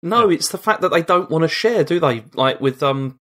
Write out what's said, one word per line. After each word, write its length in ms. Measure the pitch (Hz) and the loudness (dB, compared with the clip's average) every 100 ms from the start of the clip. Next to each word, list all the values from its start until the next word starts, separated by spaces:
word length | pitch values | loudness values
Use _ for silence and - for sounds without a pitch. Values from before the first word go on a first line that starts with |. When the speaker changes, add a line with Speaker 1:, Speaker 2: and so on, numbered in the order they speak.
Speaker 1:
No, 260 | 165 233 214 | -4 2 2
Speaker 2:
Yeah. 80 | 165 | 2
Speaker 1:
it's 120 | - | -2
the 100 | 185 | -4
fact 220 | - 214 | -2 0
that 80 | 214 | 2
they 120 | 175 | 0
don't 280 | 165 180 185 | 2 0 0
wanna 160 | 160 160 | 0 0
share, 360 | - 220 226 | 0 0 0
do 160 | 143 170 | 0 2
they? 240 | 156 117 110 | 0 -2 -6
Like, 260 | - 131 - | -2 0 0
with, 220 | 135 127 | -2 0
um, 340 | 139 135 135 - _ | -2 -2 -6 -10 _